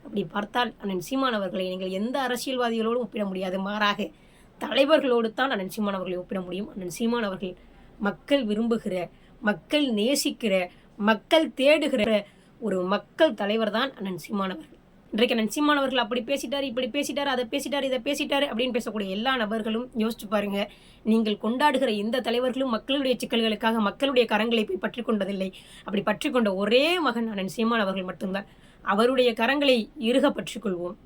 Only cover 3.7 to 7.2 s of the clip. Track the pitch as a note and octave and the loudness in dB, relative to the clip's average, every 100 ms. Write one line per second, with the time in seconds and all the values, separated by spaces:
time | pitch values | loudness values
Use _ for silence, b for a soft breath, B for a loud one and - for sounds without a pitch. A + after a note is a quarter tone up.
3.7 | G#3 G#3 G3+ G#3 b b b b - - | 0 0 0 -6 b b b b -10 -4
4.7 | A#3 C#4 D#4 C4+ A#3+ A3 G#3+ C4 A3 F#3+ | 2 4 4 4 2 0 0 -2 0 -4
5.7 | A3 G#3 G3 F#3 F3+ F3+ G3 F3+ F#3 G#3+ | -4 -2 -2 -4 -6 -6 -6 -6 -8 -8
6.7 | G#3 F3+ E3 A3+ A#3+ | -8 -10 -2 -2 0